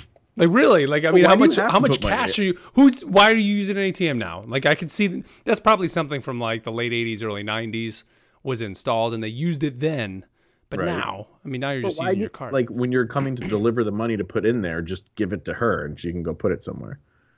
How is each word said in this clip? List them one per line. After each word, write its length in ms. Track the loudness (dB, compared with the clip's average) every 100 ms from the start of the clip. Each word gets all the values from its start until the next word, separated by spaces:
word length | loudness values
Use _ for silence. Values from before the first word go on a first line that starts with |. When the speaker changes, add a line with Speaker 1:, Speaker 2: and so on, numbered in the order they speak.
| -18 _ _ 0
Speaker 1:
Like, 140 | 2
really? 380 | 4 6 6 4
Like, 160 | 0 4
I 40 |
Speaker 2:
But 40 |
Speaker 1:
mean, 100 | 6 8
Speaker 2:
why 40 |
Speaker 1:
how 60 | 8
Speaker 2:
do 80 |
you 40 | 6
Speaker 1:
much, 80 | 4
Speaker 2:
have 120 | 2
Speaker 1:
how 60 | 4
Speaker 2:
to 40 |
Speaker 1:
much 80 | 4
Speaker 2:
put 120 | 2 0
money 100 | 0
Speaker 1:
cash 240 | -2 0
Speaker 2:
in? 40 |
Speaker 1:
are 40 | 0
you, 120 | -2 -2
who's, 320 | 6 6 6 2
why 240 | 6 6
are 60 | 6
you 180 | 2
using 240 | 0 -2 -2
an 60 |
A 80 | -2
T 180 | 0 0
M 80 | 0
now? 260 | -4 -8 -6
Like, 180 | 0 2
I 80 |
could 160 | 0 -2
see, 180 | 0 0
th-, 180 | -2 -10 -8 -2
that's 140 | 0
probably 280 | 2 2 2
something 340 | -2 -4 -6
from, 180 | -6 -6
like, 240 | -4 -4
the 80 | -6
late 200 | -4 -2
eighties, 300 | -2 -4 -4
early 220 | -6 -6
nineties 600 | -6 -6 -6 -6 -8 -10 -18 _ _ _
was 180 | -8 -6
installed, 500 | -6 -8 -2 0 -2
and 80 | -4
they 60 | -6
used 340 | -4 -4 -2
it 160 | -4 -4
then. 460 | -4 -4 -6 -10 -16 _ _ _ -12
But 80 | -6
Speaker 2:
Right. 80 | -4
Speaker 1:
now, 400 | -4 -6 -8 -14 _ -10
I 20 |
mean, 120 | -6
now 80 | -4
you're 140 | -4
Speaker 2:
But 60 | -4
Speaker 1:
just 100 | -4
Speaker 2:
why 60 | -2
Speaker 1:
using 120 | -2
Speaker 2:
do, 40 |
Speaker 1:
your 80 | -4
card. 200 | -8 -4
Speaker 2:
like, 160 | -2 -2
when 220 | -2 0
you're 140 | 0 0
coming 300 | -2 -4 -4
to 120 | -4
deliver 360 | 0 2 2
the 80 | 0
money 260 | -2 -2 -2
to 60 |
put 200 | -4 -2
in 200 | 0 0
there, 180 | -2 -4
just 320 | -6 -8 _
give 200 | -6 -4
it 120 | -4 -6
to 80 |
her, 320 | -2 0 -2 -4
and 140 | -8
she 120 | -8
can 120 | -6
go 100 | -6
put 180 | -4 -2
it 120 | -2
somewhere. 340 | -6 -12 -12 -16 _ _ _